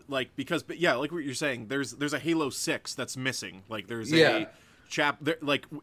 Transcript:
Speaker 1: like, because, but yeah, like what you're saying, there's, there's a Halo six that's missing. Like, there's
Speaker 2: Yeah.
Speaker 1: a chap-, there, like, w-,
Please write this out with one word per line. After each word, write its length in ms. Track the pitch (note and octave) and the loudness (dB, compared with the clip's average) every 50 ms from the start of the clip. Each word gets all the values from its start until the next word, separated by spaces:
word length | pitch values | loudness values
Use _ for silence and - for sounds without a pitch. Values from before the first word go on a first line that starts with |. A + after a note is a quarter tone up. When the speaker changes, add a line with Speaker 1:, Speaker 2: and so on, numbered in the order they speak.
| - - | -8 -4
Speaker 1:
like, 260 | C#3 C3+ B2+ - - | -2 -2 -2 -2 -4
because, 300 | - C3 - E3+ D3 - | -6 -4 -2 -2 -2 -2
but 140 | - E3+ - | -4 -2 2
yeah, 160 | E3 F3 C3 | 4 4 4
like 160 | A#2+ D3 D#3 E3+ | 4 2 -2 -2
what 100 | F3 C#3+ | -4 -4
you're 80 | C#3+ B2+ | -4 -4
saying, 360 | - D#3 D3 B2+ A#2 A2 G#2 | -2 -2 -2 -2 -2 -4 -4
there's, 240 | C3+ C#3 C#3 A2+ A#2 | -2 -2 -2 -4 -4
there's 200 | B2 C#3+ D3 D3+ | -4 -4 -2 -2
a 60 | C#3 | -2
Halo 320 | - E3 E3 D#3+ D3+ C3 | 0 0 0 2 0 0
six 420 | - - - E3+ C#3+ A#2+ - - - | -2 -2 -2 -2 -2 -2 -4 -6 -8
that's 220 | - B2 - - | -6 -6 -6 -6
missing. 460 | C3 C3 C3 A#2+ - - F#2+ F2 F#2+ G2 - | -4 -4 -4 -4 -4 -6 -10 -10 -14 -12 -8
Like, 180 | A2 G#2+ F#2 | -8 -8 -6
there's 240 | - A#2+ A#2 A2 A#2 | -6 -6 -6 -2 4
Speaker 2:
Yeah. 180 | D#3 D#3+ D#3 C3+ A#2 | 6 8 8 8 6
Speaker 1:
a 100 | A2 G#2+ - - - - - - - - - | 4 2 -2 -8 -16 -20 -20 -20 -20 -14 -4
chap-, 280 | - - D3 C#3+ C#3+ - | 0 2 2 2 2 0
there, 180 | D3 D3 E3 - | 0 -2 -2 0
like, 220 | D3+ C#3+ C#3+ C3 - | 0 0 0 0 -2
w-, 200 | - D#3 D3 | -6 -14 -16